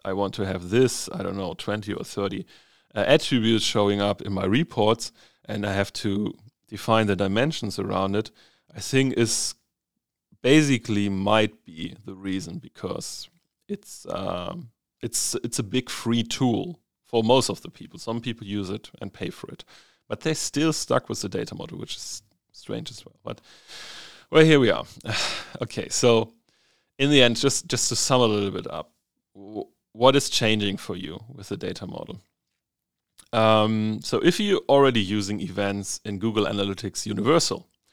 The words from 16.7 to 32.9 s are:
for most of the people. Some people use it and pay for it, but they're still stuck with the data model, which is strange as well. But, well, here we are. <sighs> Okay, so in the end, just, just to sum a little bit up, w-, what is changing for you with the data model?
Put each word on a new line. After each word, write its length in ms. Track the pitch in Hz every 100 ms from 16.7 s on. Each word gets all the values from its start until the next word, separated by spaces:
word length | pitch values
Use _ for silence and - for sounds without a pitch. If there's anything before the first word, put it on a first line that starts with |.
| 170 _ _
for 200 | _ 117
most 280 | 110 131 -
of 100 | 95
the 100 | -
people. 280 | - - -
Some 220 | - 117
people 260 | 120 113 101
use 240 | 104 95
it 200 | 104 - -
and 120 | 98
pay 160 | - -
for 220 | - -
it, 140 | - - - _ _ -
but 120 | 113
they're 140 | 160
still 380 | 156 - 143 160
stuck 380 | 151 - 127 -
with 100 | 104
the 80 | 101
data 260 | 95 -
model, 240 | - - -
which 180 | - -
is 260 | - - - _ _
strange 380 | - - - 165
as 140 | 110 -
well. 100 | _
But, 180 | - - _ - - - - - - - _
well, 140 | 156
here 140 | 160 151
we 120 | 117
are. 140 | 69 - -
<sighs> 100 | - 107 - - - -
Okay, 260 | 113 - -
so 440 | - 123 113 110 _ _ _ _ _ _ -
in 120 | 139
the 120 | 147
end, 140 | 120 113
just, 320 | 135 - -
just 200 | 123 -
to 60 |
sum 260 | 117 - 131
a 60 | 117
little 240 | 104 101
bit 160 | - -
up, 220 | 82 - _ _ _ _ 98
w-, 320 | 98 107 - _ _
what 240 | 110 123 139
is 120 | -
changing 500 | - 110 110 101 98
for 180 | - 92
you 260 | 82 82 113
with 160 | - 101
the 80 | 101
data 300 | 95 92 90
model? 340 | - - - _ _ _ _ _ _ _